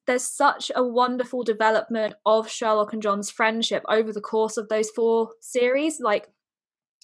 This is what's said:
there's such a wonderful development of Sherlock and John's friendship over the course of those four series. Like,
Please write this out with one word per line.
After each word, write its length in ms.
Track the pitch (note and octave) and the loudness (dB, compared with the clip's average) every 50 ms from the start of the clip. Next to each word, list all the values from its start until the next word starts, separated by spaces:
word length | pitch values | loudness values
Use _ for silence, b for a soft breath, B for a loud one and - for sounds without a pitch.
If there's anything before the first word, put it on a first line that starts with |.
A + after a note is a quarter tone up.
| _ | _
there's 160 | - B3+ B3+ - | -2 -2 -2 -2
such 460 | - - - C#4+ C#4+ - - - - - | -4 -2 2 2 2 2 0 -6 -6 -2
a 80 | - B3+ | -2 -2
wonderful 580 | B3 A3+ A#3+ B3 B3 B3+ B3 B3 B3 - B3 A#3+ | 0 2 2 2 2 0 -4 -6 -4 -6 -4 -2
development 720 | A3+ A3 G#3+ A3 A3 A3 G#3+ - - A#3 A3 G#3+ G#3 - - _ | -2 0 2 2 2 4 2 0 -2 -4 -4 -4 -4 -6 -2 _
of 220 | G#3 A3 A3 A3 A3 | 2 4 4 2 -2
Sherlock 440 | - - A#3+ A3 G#3+ G#3+ G#3 G#3 A3+ | -6 -4 0 2 2 2 2 0 -4
and 100 | A3 G#3+ | -4 -2
John's 280 | G#3 G3+ G3+ G3+ - | -2 -2 -2 -4 -8
friendship 520 | - - A3+ A3 A3 A3+ A3+ - G3+ - - - | -2 0 2 2 2 0 -2 -2 -2 -2 0 0
over 240 | G#3+ A3 A3+ G#3+ G#3+ | 2 2 2 0 -4
the 80 | G#3 | -8
course 360 | G#3 - A3+ A3 A3 G#3+ G#3+ | -8 -4 0 0 0 0 -2
of 120 | A#3+ G#3 G#3+ | -6 -4 -2
those 220 | A3 A3 G#3+ A3 | -2 -2 -2 -2
four 420 | - B3 A3+ A3+ A3+ A3+ A3+ A3+ - - | -2 0 0 2 2 2 0 -2 -6 -14
series. 580 | - - - B3 A#3+ B3 B3+ C#4 D4+ D#4+ D#4 - | -18 -6 -2 0 2 2 2 2 0 0 -2 -2
Like, 280 | B3 A3 G#3 - - - _ _ _ _ _ _ _ _ _ _ _ _ _ _ | 0 0 0 0 -2 -8 _ _ _ _ _ _ _ _ _ _ _ _ _ _